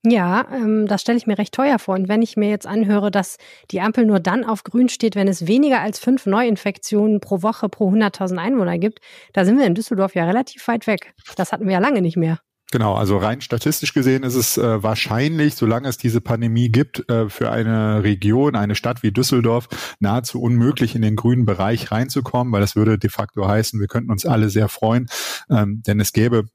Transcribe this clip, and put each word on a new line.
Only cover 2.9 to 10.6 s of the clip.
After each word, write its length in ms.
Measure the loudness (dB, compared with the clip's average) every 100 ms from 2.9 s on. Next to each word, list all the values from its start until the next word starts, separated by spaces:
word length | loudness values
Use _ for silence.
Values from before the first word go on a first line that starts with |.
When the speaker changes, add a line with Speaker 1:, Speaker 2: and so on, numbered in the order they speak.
| 2 2
Speaker 1:
dass 280 | -2 -4 -10 -20 -20 _
die 100 | -4
Ampel 240 | -2 2 4
nur 140 | 2
dann 260 | 2 -2 -2
auf 180 | -6
grün 260 | -2 0 0
steht, 260 | 2 -2 0
wenn 120 | 0
es 200 | 0 0
weniger 340 | 2 4 2
als 160 | -2 -4
fünf 300 | 0 0 0
Neuinfektionen 920 | 0 0 0 -4 -8 -2 0 2 0
pro 220 | -2 -2
Woche 260 | -2 -2 -6
pro 220 | -2 0
hunderttausend 500 | 2 0 -2 -6 -4
Einwohner 380 | -2 0 0 0
gibt, 220 | -2 -4 -20 -20 -6
da 100 | 0
sind 140 | 4 4
wir 80 | 4
in 80 |
Düsseldorf 400 | 0 -2 -2 -2
ja 120 | 0 0
relativ 400 | 0 -2 -8